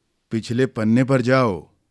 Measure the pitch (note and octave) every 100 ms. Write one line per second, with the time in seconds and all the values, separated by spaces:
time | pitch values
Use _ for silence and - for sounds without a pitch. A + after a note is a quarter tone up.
0 | _ _ _ A2+ G2+ A#2+ C3 A#2 G#2+ A#2+
1 | B2+ C3+ A#2+ C3 A#2+ E2+ - _ _